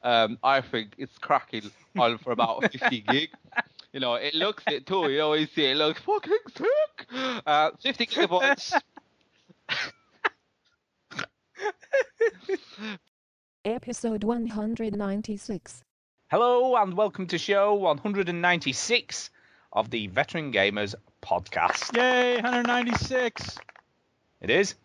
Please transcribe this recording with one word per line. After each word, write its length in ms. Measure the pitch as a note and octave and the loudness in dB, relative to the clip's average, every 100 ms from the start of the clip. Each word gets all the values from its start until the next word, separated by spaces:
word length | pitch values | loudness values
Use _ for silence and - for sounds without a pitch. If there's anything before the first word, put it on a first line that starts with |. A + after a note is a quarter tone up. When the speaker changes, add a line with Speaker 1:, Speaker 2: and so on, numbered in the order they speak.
Speaker 1:
Um, 340 | A#2+ A#2+ A2 A#2+ | 4 4 4 2
I 180 | C3 C3+ | 2 2
think 320 | B2 A#2 G#2+ - | 0 -6 -6 -12
it's 200 | C3 - | -14 -12
cracking 460 | - C#3 - A2+ G#2 _ _ G3 | 0 0 0 -10 -10 _ _ 2
on 200 | A#2+ A#2 | 2 2
for 120 | - | -2
about 320 | A#2 A#2 - | 0 2 2
Speaker 2:
<laughs> 80 | A3 | -2
Speaker 1:
fifty 300 | B2+ B3 B2 | 0 -2 -2
gig. 280 | G#2 C#3 E3 - _ - - - - | 0 0 0 -10 _ -6 -6 -12 -14
You 80 | C#3 | -6
know, 160 | B2+ A#2+ | -2 0
it 180 | C#3+ | -2
looks 300 | D#3+ F#3+ G#3 - | -2 -2 -2 -4
it 180 | D3 C#3 | -4 -2
too, 220 | F#3+ D#3 | 0 0
you 60 | C#3 | 2
know, 140 | D#3 | 2
you 120 | D#3 D#3 | 2 0
see 180 | - C#3 | 0 2
it 100 | C#3 | 2
looks 220 | D#3 D#3 | 0 -2
fucking 360 | - G#4 - G#4+ C#4 - | -2 -2 0 -2 -2 -4
sick! 520 | F4 D5 D#5 - - | 0 2 0 -4 -14
Uh, 600 | B3 C4 A#3 - D3 D#3 - | -6 -6 -4 2 2 2 0
fifty 240 | C4 - A#3 | -4 -2 -4
gigabytes. 720 | A#4 G3 F3+ C4+ C#4 - E4+ | 0 2 4 2 0 0 -2
<laughs> 40 | - - _ _ _ _ _ _ - - - - _ _ - _ _ _ _ _ _ _ _ - - _ _ - G4+ - - C#5 - _ A4+ - - F#4+ - - G#3+ G3+ _ _ _ _ _ _ G3+ | -2 -20 _ _ _ _ _ _ -8 -6 -6 -10 _ _ -6 _ _ _ _ _ _ _ _ -12 -12 _ _ -8 -8 -8 -2 0 0 _ 0 0 -6 -6 -6 -12 -10 -10 _ _ _ _ _ _ -6
Speaker 3:
Episode 580 | A#3+ - A#3 A#3 A3 | -6 -6 -6 -4 -2
one 240 | G#3 A#3+ A#3 | -2 -2 -2
hundred 480 | G#3+ G#3+ A#3 A3+ G#3 | -4 -4 -2 -4 -4
ninety-six. 880 | G3+ G3+ G#3+ G#3 - G3 - - _ _ _ _ _ | -4 -4 -4 -8 -6 -8 -10 -20 _ _ _ _ _
Speaker 2:
Hello 440 | F#3 A#3+ B3 B3+ B3 | 2 4 4 4 4
and 200 | G3+ F3+ | 2 2
welcome 300 | G#3+ - F3+ | 0 0 -4
to 100 | F3 | -4
show 380 | - G3+ G3+ G#3 | 0 2 4 4
one 240 | F#3 D3 | 2 0
hundred 300 | G#3 G3+ F3+ | -2 -2 -2
and 120 | F3 | 2
ninety-six 880 | F3 F3 C#3 B2+ - A#3 - - - _ _ _ _ | 2 2 0 -4 0 0 0 -14 -14 _ _ _ _
of 180 | - A2 | -2 -2
the 160 | A#2 G#2 | -4 -2
Veteran 440 | G2+ D3+ E3+ D3+ | -2 -2 -2 -2
Gamers 440 | G#2+ G2 G#2 G2+ G#2+ _ _ | 2 2 2 -4 -6 _ _
podcast. 720 | - F2+ G2 - F2 - - A#3 | -4 -4 -2 0 0 0 -2 2
Speaker 4:
Yay, 440 | B3+ B3 B3 B3 | 2 4 2 0
hundred 260 | A#3+ B3 A#3+ | 0 -2 0
ninety-six. 920 | A#3+ B3 A3+ - B3+ B3 - - - - - _ _ _ _ _ _ | 0 0 -2 -2 -2 -2 -4 -14 -14 -20 -20 _ _ _ _ _ _
Speaker 2:
It 80 | F2+ | 0
is? 240 | D3 G3 - | 2 2 -4